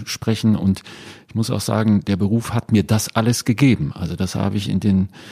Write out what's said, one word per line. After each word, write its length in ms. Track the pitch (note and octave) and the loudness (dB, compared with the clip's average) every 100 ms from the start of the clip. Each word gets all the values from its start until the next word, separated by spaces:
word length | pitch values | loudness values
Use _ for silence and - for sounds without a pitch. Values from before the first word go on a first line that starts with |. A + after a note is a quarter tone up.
| - | -2
sprechen. 500 | - - A2 A2+ G#2+ | -6 -4 0 2 2
Und 280 | G2 F#2+ - - - - - | 2 0 -4 -20 -20 -20 -8
ich 60 | |
muss 160 | A2 A2+ | -4 -2
auch 120 | G2+ | -4
sagen, 440 | - A2 A2 G#2 - | -2 0 2 2 2
der 100 | F#2+ | 0
Beruf 380 | G2+ A2+ - | 0 0 -2
hat 180 | A2+ - | -4 0
mir 120 | G#2+ | 2
das 320 | E2 G#2+ - - | 4 0 0 0
alles 300 | A2+ A#2+ - | 0 0 0
gegeben. 460 | A2 C#3+ A2 C#2+ - | 2 4 4 0 -6
Also 200 | E2+ E2+ | -6 -4
das 200 | F#2 - | -4 -2
habe 220 | G2+ G#2 | -2 -2
ich 120 | G2+ | -2
in 100 | G2 | 0
den, 300 | G#2+ F#2+ G2 - - | 2 2 0 -6 -20